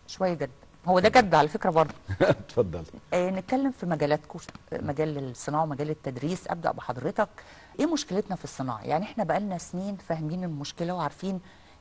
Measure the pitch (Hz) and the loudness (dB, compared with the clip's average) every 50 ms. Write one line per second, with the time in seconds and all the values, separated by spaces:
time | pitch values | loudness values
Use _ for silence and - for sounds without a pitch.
0 | - - - - 190 185 170 143 143 131 - - - - - - - 175 185 180 | -18 -16 -6 -2 0 0 0 0 -4 -6 -8 -12 -20 -20 -20 -8 0 4 4 6
1 | 185 226 220 254 220 185 160 151 147 151 - - - 190 160 160 160 - - - | 6 8 8 8 6 8 6 6 6 6 2 0 0 2 4 4 4 4 2 -12
2 | - - 95 - - 208 - - 98 - - - 113 90 80 85 80 - - - | -8 -6 0 2 4 4 4 2 0 -6 0 0 0 0 0 -8 -8 -10 -14 -18
3 | - - - 180 180 185 190 190 185 - 254 262 269 269 254 - - 175 165 143 | -8 -2 0 0 2 2 -2 -4 -2 -2 0 2 2 0 -2 -2 -2 -2 0 2
4 | 147 143 151 156 - - - 170 - - - - - - - - - 147 143 147 | 2 2 2 2 0 -6 -14 -14 -14 -14 -18 -20 -14 -8 -8 -6 -4 -4 -2 0
5 | 156 156 147 143 135 131 120 - - - 147 151 165 156 143 123 147 151 156 - | 0 -2 0 -4 -6 -6 -8 -8 -6 -2 0 0 0 0 -2 -4 -4 -4 -4 -6
6 | - 139 127 123 139 160 185 - - - - 175 165 - - - - - 123 127 | -6 -8 -6 -4 -4 -4 -4 -4 -4 -6 -6 -2 -2 -4 -4 -4 -6 -6 -6 -4
7 | 120 165 202 - 208 - - - - - - - - - - - 269 339 330 277 | -4 -4 0 0 -2 -2 -2 -20 -20 -20 -20 -20 -20 -16 -4 -2 0 0 0 -2
8 | - - 180 196 214 - 185 - - 139 - - 131 127 117 107 107 131 143 165 | -2 -2 -2 -4 -2 -2 -6 -8 -8 -10 -8 -6 -4 -4 -4 -6 -2 -2 0 0
9 | 202 - - 233 196 156 156 190 208 202 185 165 - - - 175 190 202 202 175 | -2 -2 -4 -4 -2 0 0 0 0 -2 -6 -6 -8 -6 -6 -6 -6 -6 -8 -8
10 | - - 165 160 156 151 165 180 185 175 156 143 143 - - - 170 170 180 180 | -6 -6 -4 -4 -2 -4 -4 -4 -4 -4 -4 -6 -8 -8 -6 -6 -4 -4 -2 -2
11 | 156 143 - - 180 190 190 180 - - - - - - - - | -4 -4 -4 -4 -6 -4 -4 -6 -8 -12 -20 -20 -20 -20 -20 -14